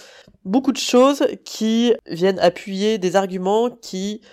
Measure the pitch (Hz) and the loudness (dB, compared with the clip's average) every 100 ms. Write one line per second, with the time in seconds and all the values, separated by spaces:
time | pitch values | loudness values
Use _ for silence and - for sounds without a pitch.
0 | - - - _ 185 240 262 233 - 247 | -20 -20 -20 _ -2 0 0 -2 2 4
1 | 269 285 285 - - - 220 226 240 - | 4 4 -2 -4 -14 -4 -2 2 2 0
2 | - 165 190 190 175 180 208 190 208 220 | -4 -2 0 2 0 0 -6 -2 -2 0
3 | 180 190 190 185 185 214 240 240 - 185 | 0 0 -2 -2 0 0 0 -4 -12 -8
4 | 196 214 - | -8 -8 -14